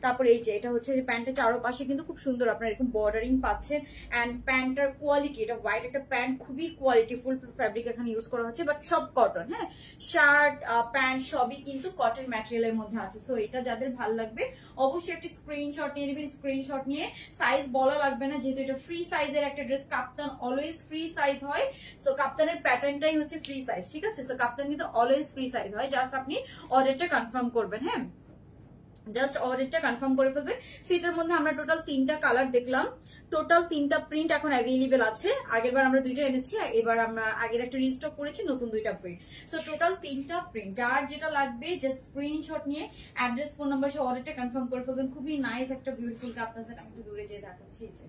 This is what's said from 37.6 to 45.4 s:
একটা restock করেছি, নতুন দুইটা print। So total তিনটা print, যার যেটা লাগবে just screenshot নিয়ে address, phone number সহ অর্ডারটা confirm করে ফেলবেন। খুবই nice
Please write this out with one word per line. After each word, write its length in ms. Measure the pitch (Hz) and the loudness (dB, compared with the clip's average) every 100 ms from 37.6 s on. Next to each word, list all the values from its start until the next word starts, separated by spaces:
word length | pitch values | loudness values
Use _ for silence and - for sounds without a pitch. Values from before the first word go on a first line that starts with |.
একটা 160 | 254 262 | -2 0
restock 360 | 262 254 302 294 | 0 0 -6 -6
করেছি, 240 | 294 294 | -6 -4
নতুন 260 | 392 240 240 | -2 -2 0
দুইটা 220 | 214 214 180 | -2 -2 -4
print। 180 | 180 175 - - - | -8 -12 -14 -18 -8
So 60 | 320 311 | -8 -6
total 300 | 311 339 381 | 0 0 0
তিনটা 440 | 302 269 277 339 349 | -6 -6 -4 -6 -6
print, 260 | 226 196 196 | -8 -8 -2
যার 280 | 240 262 277 | 0 2 0
যেটা 240 | 294 320 | -6 -2
লাগবে 380 | 294 269 233 311 359 | 0 0 -2 -6 -2
just 100 | 269 | -2
screenshot 760 | 262 - 269 285 302 302 311 277 | -4 -8 -6 -4 -4 -4 -6 -4
নিয়ে 220 | 294 - - - - | -6 -6 -12 -16 -4
address, 400 | 247 240 294 - | -2 -2 -6 -4
phone 100 | 285 | -2
number 220 | 269 277 | 0 0
সহ 140 | 285 | 0
অর্ডারটা 300 | 254 247 254 302 | -2 -2 -4 -6
confirm 260 | 247 247 247 | -4 -4 -4
করে 160 | 254 | -4
ফেলবেন। 240 | 254 254 269 | -4 -2 -2
খুবই 260 | 294 277 | -4 -4
nice 340 | 302 | -2